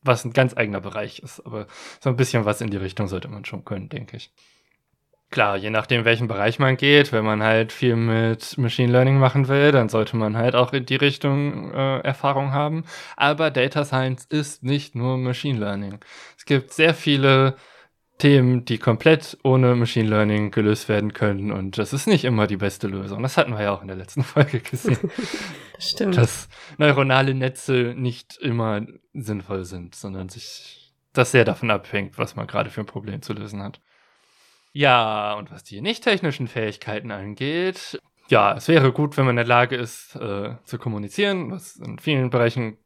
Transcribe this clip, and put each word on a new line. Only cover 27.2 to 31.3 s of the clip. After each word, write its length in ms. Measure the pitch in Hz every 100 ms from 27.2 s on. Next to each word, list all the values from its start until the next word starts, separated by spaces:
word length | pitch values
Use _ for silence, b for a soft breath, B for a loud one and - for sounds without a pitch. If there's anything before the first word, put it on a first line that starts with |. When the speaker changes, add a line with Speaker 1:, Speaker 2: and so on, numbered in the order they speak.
| 135
Speaker 1:
Netze 600 | 131 131 131 - 127 120 123
nicht 400 | 123 120 - -
immer 460 | 147 117 110 104 113 - _
sinnvoll 500 | - 107 104 92 98
sind, 300 | 87 92 87
sondern 340 | - 101 95 92
sich 640 | 117 - - - - _ _ _
das 180 | - 123